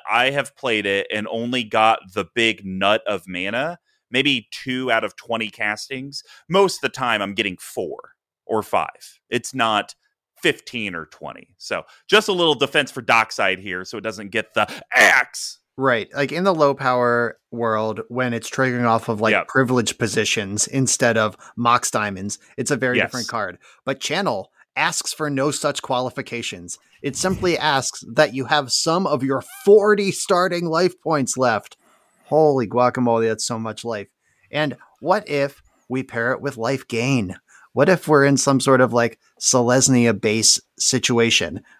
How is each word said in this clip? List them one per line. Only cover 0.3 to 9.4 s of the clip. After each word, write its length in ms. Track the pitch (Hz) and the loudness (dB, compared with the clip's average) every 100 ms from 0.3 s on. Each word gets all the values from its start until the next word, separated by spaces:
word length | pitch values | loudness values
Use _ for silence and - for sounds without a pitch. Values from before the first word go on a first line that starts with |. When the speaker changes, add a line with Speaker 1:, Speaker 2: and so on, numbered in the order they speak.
Speaker 1:
have 240 | 143 123 _ | 0 -6 _
played 300 | 131 107 101 | -2 0 0
it 220 | 98 - | -2 -2
and 160 | 107 104 | -6 -6
only 340 | 113 120 127 | -6 -4 -4
got 360 | 107 110 110 113 92 | -2 2 4 2 -2
the 120 | 107 90 117 | -6 -4 0
big 300 | 113 95 98 | 0 0 -6
nut 360 | 92 98 110 - | -2 2 2 0
of 220 | 101 92 | -6 -6
mana, 520 | 90 95 117 151 175 _ _ _ | -8 -6 -4 -6 -8 _ _ _
maybe 380 | 127 139 127 104 | -2 0 -2 -6
two 400 | - 135 127 127 | -12 -6 -4 0
out 120 | 113 | 0
of 120 | 107 - | -2 -10
twenty 340 | - 113 110 | -8 -6 -6
castings. 720 | - 107 107 - 131 139 139 - - _ | -6 -6 -6 -8 -12 -12 -14 -18 -20 _
Most 300 | 185 196 - | 2 2 0
of 40 | |
the 80 | 131 | -6
time, 320 | - 123 110 | -4 -2 0
I'm 120 | 98 | -2
getting 240 | 101 101 90 | -2 -4 -6
four 560 | - - 87 58 - _ _ _ - | -10 -8 -8 -10 -16 _ _ _ -4
or 180 | 110 | -4
five. 560 | 101 98 78 - - _ _ | 0 -2 -2 -8 -20 _ _
It's 240 | 120 | -6